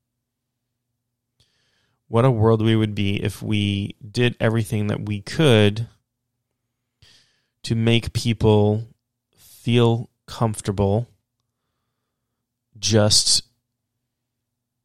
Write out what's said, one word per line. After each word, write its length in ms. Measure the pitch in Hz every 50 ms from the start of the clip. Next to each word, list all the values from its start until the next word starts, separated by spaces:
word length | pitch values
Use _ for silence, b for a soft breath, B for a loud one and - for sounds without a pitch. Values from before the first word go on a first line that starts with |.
| _ _ _ _ _ _ _ _ _ _ _ _ _ _ _ _ _ _ _ _ _ _ _ _ _ _ _ _ _ _ _ _ _ _ _ _ _ _ _ _ _ -
What 180 | 110 117 120
a 60 | 135
world 300 | 123 110 107 113 113 110
we 140 | 110 113 110
would 180 | 110 110 107 104
be 300 | 107 101 98 101 - -
if 180 | 98 - -
we 540 | 113 107 107 104 101 101 101 98 101 - - _ -
did 300 | 107 101 120 123 117 - -
everything 480 | - 113 110 113 107 - 113 104 104 104
that 180 | 110 - 107
we 160 | 104 104 101
could 640 | - - - - 160 139 117 107 104 104 104 110 117 - _ _ _ _ _ _ _ _ _ _ _ _ _ _ _ _ _ _ _ _ _ b b b b b b b b b b b b _ -
to 120 | - 120
make 360 | 113 113 117 117 117 - -
people 800 | - - - 120 113 - - 110 107 107 104 104 107 110 113 117 _ _ _ _ _ _ _ _ _ _
feel 720 | _ _ - - - 120 117 120 117 117 117 117 123 - _ _ _ -
comfortable 800 | - - 120 113 104 - - - 98 98 101 98 101 113 120 - _ _ _ _ _ _ _ _ _ _ _ _ _ _ _ _ _ _ _ _ _ _ _ _ _ _ _ _ _ _ _ _ _ 110
just 640 | 101 95 110 107 104 107 - - - - - - - _ _ _ _ _ _ _ _ _ _ _ _ _ _ _ _ _ _ _ _ _ _ _ _ _ _ _